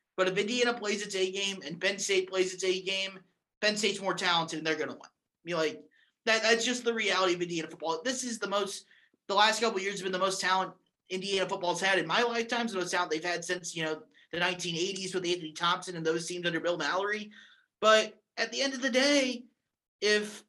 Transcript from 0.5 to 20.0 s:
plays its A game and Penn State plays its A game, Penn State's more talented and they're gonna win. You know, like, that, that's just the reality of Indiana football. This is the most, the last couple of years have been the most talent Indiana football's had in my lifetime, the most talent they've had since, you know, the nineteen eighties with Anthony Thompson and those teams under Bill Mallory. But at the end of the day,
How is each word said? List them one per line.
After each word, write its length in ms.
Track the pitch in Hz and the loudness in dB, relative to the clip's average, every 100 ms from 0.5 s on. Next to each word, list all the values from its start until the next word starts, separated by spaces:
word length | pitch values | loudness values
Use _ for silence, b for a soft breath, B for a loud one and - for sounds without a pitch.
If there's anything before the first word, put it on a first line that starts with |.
| 247 240 | 2 2
plays 300 | 226 208 208 | 0 -2 -2
its 120 | 202 190 | -4 -2
A 160 | 190 | -2
game 300 | 196 196 190 147 | -2 -4 -6 -10
and 160 | 165 | -2
Penn 160 | 185 196 | -2 -2
State 320 | 202 190 185 | 0 0 0
plays 240 | 190 185 | 0 0
its 100 | 185 | 0
A 180 | 185 190 | -2 -2
game, 360 | 185 190 190 190 - _ _ _ | -4 -4 -6 -10 -20 _ _ _
Penn 160 | 208 208 | 0 2
State's 240 | 214 196 | 0 0
more 140 | 196 | -2
talented 460 | 175 185 170 160 160 | 0 2 2 0 -2
and 80 | 156 | -2
they're 80 | 156 | -2
gonna 160 | 131 | -4
win. 80 | 120 - _ _ _ 165 | -8 -18 _ _ _ -4
You 100 | 170 | 0
know, 60 | |
like, 200 | 156 151 - _ _ _ 233 | 0 -2 -14 _ _ _ 0
that, 160 | 220 | 2
that's 200 | 214 226 | 4 4
just 200 | 233 247 233 | 2 0 0
the 80 | |
reality 400 | 226 202 185 185 | 0 2 4 4
of 80 | 175 | 2
Indiana 260 | 175 165 156 | 0 -4 -6
football. 300 | - 160 160 254 | -6 -4 -2 -2
This 180 | 247 | -4
is 140 | 247 214 | -6 -6
the 80 | 196 | -2
most, 380 | 202 190 - b b b _ - | -2 -2 -6 b b b _ 0
the 60 | |
last 280 | 196 214 214 | 4 6 4
couple 160 | 226 190 | 0 0
of 60 | |
years 120 | 196 180 | -4 -4
have 80 | |
been 80 | 185 | -4
the 80 | 185 | 0
most 200 | 190 190 | 0 0
talent 320 | 185 190 175 - _ _ _ | 2 2 0 -8 _ _ _
Indiana 400 | 190 196 190 175 | -8 -2 0 0
football's 320 | 190 175 165 | 0 -2 2
had 160 | 190 185 | 2 2
in 60 | 160 | 2
my 140 | 196 | 2
lifetime, 460 | 240 233 233 240 233 | 2 0 -2 -2 -2
the 80 | 190 | -2
most 160 | 180 | -2
talent 180 | 180 175 | 0 0
they've 140 | 156 175 | -2 -2
had 180 | 175 | -4
since, 320 | 170 180 - 165 | -4 -6 -6 -4
you 80 | |
know, 140 | 160 156 - b b | -4 -4 -10 b b
the 80 | 170 | -2
nineteen 360 | 180 175 175 165 | -2 -2 -4 -2
eighties 380 | 190 190 185 | -2 -4 -4
with 120 | 180 175 | -4 -2
Anthony 240 | 175 156 | -2 -4
Thompson 420 | 151 175 175 185 170 | -2 0 0 -4 -4
and 80 | 160 | 0
those 200 | 165 165 | 0 -2
teams 180 | 180 170 | -4 -2
under 120 | 160 | 0
Bill 180 | 165 170 | -2 0
Mallory. 520 | 147 185 202 214 208 B B B B _ | 0 0 0 -4 -6 B B B B _
But 320 | 214 220 214 - _ - | 6 6 4 -6 _ -6
at 140 | 226 | -4
the 100 | 240 | -2
end 100 | 269 | -2
of 80 | 262 | 0
the 80 | 262 | 0
day, 540 | 247 285 285 277 233 - _ _ _ _ _ | 4 4 4 4 -2 -10 _ _ _ _ _